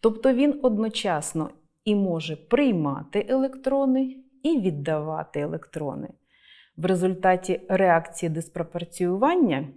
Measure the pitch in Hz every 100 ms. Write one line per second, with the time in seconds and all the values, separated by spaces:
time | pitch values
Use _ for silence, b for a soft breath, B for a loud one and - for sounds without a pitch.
0 | 220 220 262 247 285 285 254 208 220 214
1 | 208 160 151 160 156 - _ _ - 208
2 | 196 165 156 151 - 247 285 190 147 139
3 | 143 202 202 262 262 262 - 277 277 262
4 | 262 262 - _ 302 320 190 147 143 156
5 | 151 156 156 143 147 160 - 160 147 139
6 | 143 - b b b b b - 175 185
7 | 185 185 185 185 180 185 - 190 190 165
8 | 160 - 170 160 165 - 170 175 170 -
9 | 175 185 269 349 254 135 147